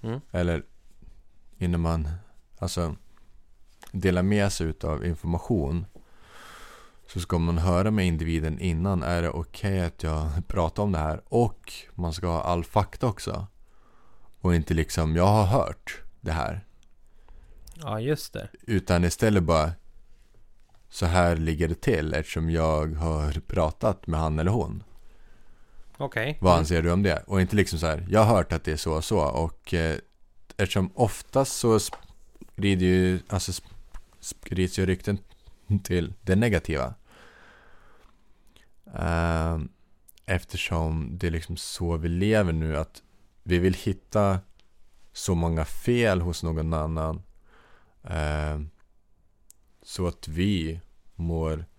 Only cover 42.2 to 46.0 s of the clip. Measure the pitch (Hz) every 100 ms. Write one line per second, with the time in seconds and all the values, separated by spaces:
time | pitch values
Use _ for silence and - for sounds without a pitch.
42.2 | 101 110 95 80 80 76 78 - _ -
43.2 | - _ - 87 92 92 - 95 _ 107
44.2 | 101 95 - - - - - - - -
45.2 | - 87 82 80 76 - - 120